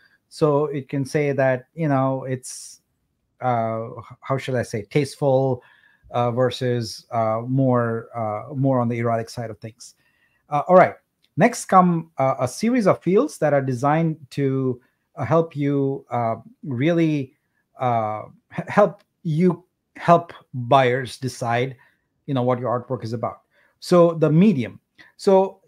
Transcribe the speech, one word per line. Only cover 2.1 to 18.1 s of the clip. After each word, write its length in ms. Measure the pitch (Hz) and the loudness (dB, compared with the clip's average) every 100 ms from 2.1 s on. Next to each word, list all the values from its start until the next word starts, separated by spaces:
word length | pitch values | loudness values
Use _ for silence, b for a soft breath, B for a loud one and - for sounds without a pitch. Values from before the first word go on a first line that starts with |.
| 135 131 | -4 -6
it's, 560 | 127 - - - - _ _ _ _ _ _ | -8 -8 -16 -18 -20 _ _ _ _ _ _
uh, 440 | 127 117 113 113 113 123 | -2 -2 -2 -6 -8 -12
h-, 200 | - 123 | -18 -16
how 180 | - 135 | -6 -4
should 160 | - | -2
I 80 | 123 | -4
say, 220 | 110 110 | -4 -8
tasteful, 800 | - 147 139 - 143 131 135 127 b b b b _ | -4 -2 -2 -2 2 2 2 -2 b b b b _
uh, 180 | 123 120 | -2 -2
versus, 800 | 117 127 - 127 120 107 - - | 0 -2 0 -2 -2 -4 -10 -8
uh, 320 | 117 110 113 123 | -4 -2 -2 -2
more, 600 | 135 131 123 117 113 - 117 | 0 2 2 0 -4 -8 -8
uh, 380 | 110 107 123 | -6 -6 -8
more 260 | 139 135 127 | -2 0 2
on 100 | 117 | 0
the 100 | 117 | -2
erotic 320 | 117 113 113 | -2 -2 -4
side 180 | - 113 | -10 -12
of 80 | 107 | -12
things. 380 | 113 - - _ _ _ _ _ _ | -18 -18 -20 _ _ _ _ _ _
Uh, 140 | 147 - | -4 6
all 80 | 185 | 8
right. 180 | 123 - _ _ _ - | 8 4 _ _ _ 0
Next 280 | 226 - - | 0 0 2
come, 460 | 190 180 165 165 - | 4 6 2 -4 -4
uh, 180 | 135 131 | -2 -2
a 60 | 127 | -4
series 400 | - 220 254 185 | -2 -2 2 2
of 140 | 139 | 0
fields 360 | 170 196 302 - | 2 0 0 -2
that 160 | 151 | 0
are 80 | 143 | 0
designed 560 | 135 123 139 160 165 156 139 | 0 -2 0 0 0 -4 -10
to, 500 | - 139 135 131 123 _ _ _ - | -4 -2 -2 -4 -6 _ _ _ -10
uh, 80 | |
help 320 | 123 160 165 143 | 0 0 0 -4
you, 500 | 143 143 139 139 - | -2 0 -2 -4 -6
uh, 240 | 120 113 113 - _ | -4 -4 -4 -10 _
really, 720 | 170 120 147 170 160 151 127 _ _ _ _ - | -8 -2 0 2 0 -2 -6 _ _ _ _ -6
uh, 440 | 127 117 107 | -2 -2 -4